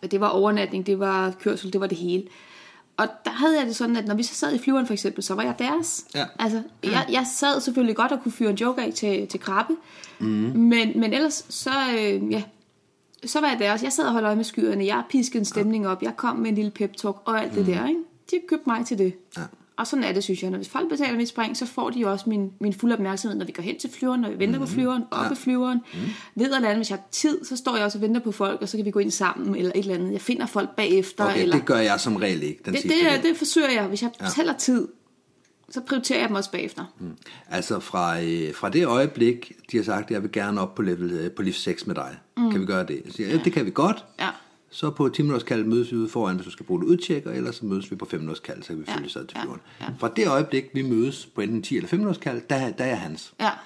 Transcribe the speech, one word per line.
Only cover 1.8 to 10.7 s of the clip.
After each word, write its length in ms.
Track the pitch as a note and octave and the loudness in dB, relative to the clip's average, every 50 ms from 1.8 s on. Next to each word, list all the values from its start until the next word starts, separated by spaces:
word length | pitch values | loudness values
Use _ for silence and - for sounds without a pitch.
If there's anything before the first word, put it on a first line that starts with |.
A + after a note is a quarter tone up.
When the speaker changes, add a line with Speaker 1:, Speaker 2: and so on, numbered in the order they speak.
Speaker 1:
var 60 | G3 F#3+ | 0 0
det 100 | F#3 E3 | -2 -2
hele. 260 | F3 F3 F3 F#3 G3+ F#3+ - - - - - - - - - - _ _ _ - | -2 0 0 0 -2 -4 -14 -20 -20 -20 -20 -20 -20 -20 -20 -20 _ _ _ -2
Og 100 | G#3+ G#3+ A3 - - | -2 -2 -2 -6 -6
der 60 | - | -6
havde 260 | A#3 A#3 C4+ D#4+ D#4+ D4+ | -2 2 4 4 6 4
jeg 60 | C4+ A#3 | 2 0
det 80 | A#3 | 0
sådan, 200 | - A#3+ A#3 A#3 | -2 0 2 2
at 120 | A#3 G#3 G#3+ | 0 0 0
når 80 | G#3 | 0
vi 80 | G#3+ A#3+ | 0 0
så 120 | A#3 - | -2 -2
sad 200 | - - D4 - | -2 0 0 0
i 40 | A#3+ | 2
flyveren 280 | B3 - C4 C4+ B3+ A#3+ | 2 4 4 4 4 2
for 60 | A3 | 0
eksempel, 300 | G3+ - G3 - - G3 | 0 -2 -2 -2 -2 -4
så 100 | - F#3+ | -4 -2
var 100 | G3+ A3 | -2 0
jeg 120 | B3 A#3+ - | -2 -2 -2
deres. 460 | B3 B3+ C#4+ - E4 E4 - - - - - | -2 0 0 0 0 -2 -4 -6 -6 -8 -4
Speaker 2:
Ja. 100 | - C#3+ - - - | -4 -4 -4 -4 -2
Speaker 1:
Altså, 220 | A#3 A3 G#3+ A3+ A3+ - - - - | -2 0 0 -2 -4 -6 -12 -6 -4
Speaker 2:
Ja. 60 | F#3+ | 0
Speaker 1:
jeg, 160 | A3 B3+ C4 - | 2 2 2 2
jeg 140 | - B3+ C4 B3 - | 0 0 0 0 -2
sad 260 | - - C#4+ C#4+ C#4 | 0 2 2 2 2
selvfølgelig 340 | C4+ - A#3+ C4 B3 A3+ G#3+ | 0 0 2 2 2 2 4
godt 160 | G#3+ A#3+ C4 | 2 2 2
og 80 | C#4+ C4+ C4+ | 2 0 -2
kunne 80 | A#3+ | -4
fyre 180 | G#3+ - A#3 G#3+ | -2 0 0 0
en 60 | G3+ | 2
joke 260 | G3 A3+ B3 B3+ B3 | 2 0 0 0 0
af 120 | A#3+ A3 E4 | -2 -2 -2
til, 340 | - - G#3 G3 G3 G3+ F#3+ | -2 0 0 0 0 -2 -4
til 120 | - F#3+ | -6 -6
Krabbe, 340 | - - F#3+ G3 A#3 - E4 D#4+ - - - - - - - - | -4 -2 0 0 2 0 -2 -4 -4 -16 -20 -20 -20 -20 -10 -4
Speaker 2:
Mhm. 100 | G#3+ A2 A2 G#3+ G#3+ - C3 A3+ | -2 0 2 2 2 2 4 6
Speaker 1:
men, 400 | A#3 A#3 | 8 8